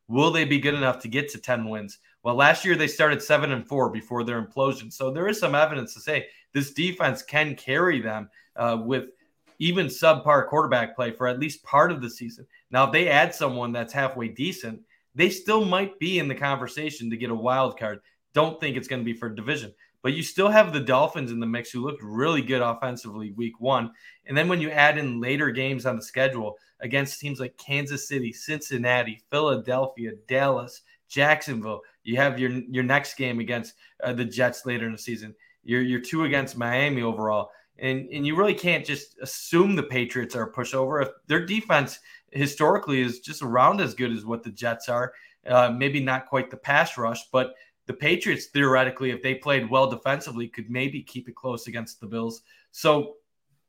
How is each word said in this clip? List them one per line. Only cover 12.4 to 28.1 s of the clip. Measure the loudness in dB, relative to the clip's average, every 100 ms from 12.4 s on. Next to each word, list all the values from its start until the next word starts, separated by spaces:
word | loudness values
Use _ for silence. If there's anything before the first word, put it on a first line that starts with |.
| -20 _ _
Now, | 2
if | 4
they | 4 6
add | 6 4
someone | 2 -2 -2 -4
that's | -4 -4
halfway | -2 -2 -2 -6
decent, | -4 -6 -6 -10 -14 _ _ _
they | 0 0
still | 2 0 2
might | 2 0 -2 -4
be | -2 0
in | -2
the |
conversation | -2 -2 -2 -4 -8 -8 -6 -6
to | -6
get | -4
a |
wild | -2 2 2 2 -2
card. | -8 -8 _ _ _
Don't | 2 2 0
think | -6
it's | -6 -6
gonna | -6
be | -4
for | -6 -8
division. | -6 -4 -4 -6 -18 _ _
But | -4
you | -4
still | -2 2 6
have | 8 6
the | 2
Dolphins | 2 2 2 0 -6
in | -4
the |
mix, | -2 -4 -6
who | -6
looked | -6 -6
really | -6 -2 0 0
good | 0 0
offensively | 0 -2 -6 -8 -12 -12 -10
week | -6 -8 -4
one. | 0 0 -2 -10 -20 -20
And | -2
then | 0 2
when | 0
you | 0
add | 2 2 2
in | -4 -4
later | -2 -2 -2
games | -2 -4 -4
on | -4
the | -6
schedule | -6 0 0 0 -8 -10 _ _
against | -4 -2 -2 -6
teams | -8 -8
like | -8 -10
Kansas | -6 -4 -4 -8
City, | -6